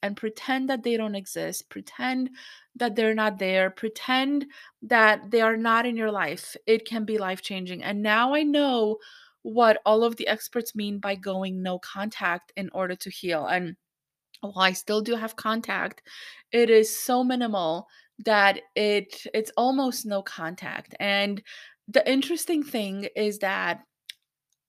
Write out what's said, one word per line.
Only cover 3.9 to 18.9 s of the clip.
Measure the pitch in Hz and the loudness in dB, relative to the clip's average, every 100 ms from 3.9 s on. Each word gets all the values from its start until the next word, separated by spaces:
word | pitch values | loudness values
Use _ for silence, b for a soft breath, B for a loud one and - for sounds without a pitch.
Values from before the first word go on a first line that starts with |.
| - - 262 269 285 269 B B _ | -6 -2 0 2 0 -4 B B _
that | 220 233 214 208 202 | 2 6 6 6 2
they | 226 | 2
are | 220 226 | 4 2
not | 226 226 233 | 2 2 2
in | 226 | 0
your | 220 | -2
life, | 196 156 180 - - - | 0 -2 -6 -12 -4 2
it | 226 220 | 2 2
can | 226 214 | -4 -2
be | 214 | -2
life-changing. | 185 190 - 190 180 175 | -2 -4 -6 -8 -8 -8
And | - 208 | -6 -2
now | 214 220 254 | 2 4 4
I | 294 | 2
know | 302 294 285 240 214 220 B B B _ | 2 2 2 2 2 0 B B B _
what | 233 226 226 214 208 | -2 4 6 6 4
all | 220 | 4
of | 233 226 | 4 0
the | - | -2
experts | 220 - 240 233 208 | -2 -4 -6 -6 -4
mean | 208 202 | -4 -4
by | 196 196 | -6 -6
going | 196 190 190 185 | -4 -4 -4 -4
no | 185 180 | -4 -6
contact | - 196 214 - 185 180 - - | -8 -8 -8 -4 -2 -2 -6 -10
in | 185 | -6
order | 185 185 185 | -4 -4 -6
to | 196 | -10
heal. | - 180 160 - | -8 -4 -2 0
And | 180 170 180 _ _ _ _ _ - | -2 -2 -10 _ _ _ _ _ -14
while | 202 185 185 | -8 2 2
I | |
still | 185 - 214 | 2 -2 -2
do | 226 226 | 0 -2
have | 220 - | -4 -6
contact, | 220 226 220 190 - - B B B B _ | -4 -4 -4 -4 -6 -10 B B B B _
it | 233 233 | 4 8
is | 220 220 - | 8 6 0
so | - 247 | 0 2
minimal | 247 247 233 196 160 170 - b b - 220 | 2 0 0 0 0 -2 -6 b b -6 2
that | 208 196 196 - 208 | 4 6 4 -2 0
it, | 208 | 2